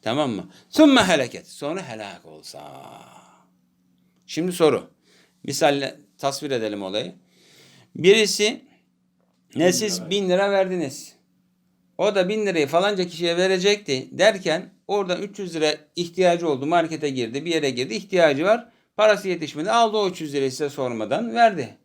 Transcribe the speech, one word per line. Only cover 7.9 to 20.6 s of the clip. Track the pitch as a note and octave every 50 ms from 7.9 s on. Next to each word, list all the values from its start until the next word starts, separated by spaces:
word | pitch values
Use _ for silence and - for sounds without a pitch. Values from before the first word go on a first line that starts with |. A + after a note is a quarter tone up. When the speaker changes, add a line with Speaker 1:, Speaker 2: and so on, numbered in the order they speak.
| _
Speaker 1:
Birisi, | - D3 F3+ G3+ A3+ G#3+ G3 - - G#3 G#3+ C4 - - _ _ _ _ _ _ _ _ _ _ _ _ _ _ _ _ _ -
ne | B2+ D#3+
Speaker 2:
Bin | F3+
Speaker 1:
siz | F#3 - A3 G#3+ F#3 F3+
Speaker 2:
lira | F3+ D#3
Speaker 1:
bin | F#3 G3+ G3 F#3
lira | F3+ F#3 G3 G3+
verdiniz. | G3+ G3 F#3+ F#3 F#3 F3+ D#3 C3 C3 - - - _ _ _ _ _ _ _ _ _ _ _ _ _ _ _ _ _ -
O | E3+ G#3 G3+
da | G3 F3+ F3+
bin | G#3+ G#3+ G#3+
lirayı | G3+ F#3 E3 D3
falanca | C3+ D3 E3+ F#3+ G#3 G#3 F#3 F3+ F3
kişiye | E3+ D#3+ F3 E3+ E3+
verecekti | E3+ F#3 F#3+ F#3+ F#3 F3+ G3+ G#3 G#3 G#3 - C#3 B2+ B2+ - -
derken | C3+ F3 G#3+ G#3+ F#3+ - F3 D#3 F3 F#3 - _ _ _
oradan | - F#3+ G#3 G3 F3+ F3+ - G3+
üç | G3+ G3 -
yüz | G3 F3+ E3
lira | E3 D3+ D3+ D3+ - - _ _
ihtiyacı | - F3 E3+ - F#3 F#3 F3 E3+ E3+ E3+ E3
oldu. | C#3+ B2+ C3+
Markete | D3+ E3+ F3 E3 D#3+ E3 D3 D3+ D3
girdi, | C3+ B2+ A#2+ A2 A2+ C#3 D#3
bir | F3 E3+
yere | D#3+ C#3+ C#3
girdi, | B2+ B2 B2+ F3+ A3
ihtiyacı | G#3+ F3+ - F#3+ F3+ E3+ D#3 C#3+ C3+ D#3+
var. | F#3+ A3 A#3+ A#3 - _ _ _ _ _
Parası | - G#3+ G#3+ G#3 F#3 G3 F#3+
yetişmedi. | F3+ E3 D#3 C#3 - C#3+ D#3 G3+
Aldı | A3 A#3 A#3 A3 G#3
o | G#3+ G3+ F#3
üç | F3+ -
yüz | D#3+ D3 C#3
lirayı | C#3+ C3+ C3+
size | B2+ C3+